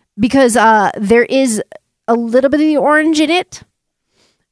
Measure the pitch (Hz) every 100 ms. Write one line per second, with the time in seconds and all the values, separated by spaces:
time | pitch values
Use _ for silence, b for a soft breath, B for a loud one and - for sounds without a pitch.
0 | b - 214 269 254 220 220 220 190 -
1 | 196 233 - 269 269 214 - - _ _
2 | - 233 233 247 262 294 311 294 285 302
3 | 311 302 302 349 - - - _ _ _
4 | _ _ _ _ _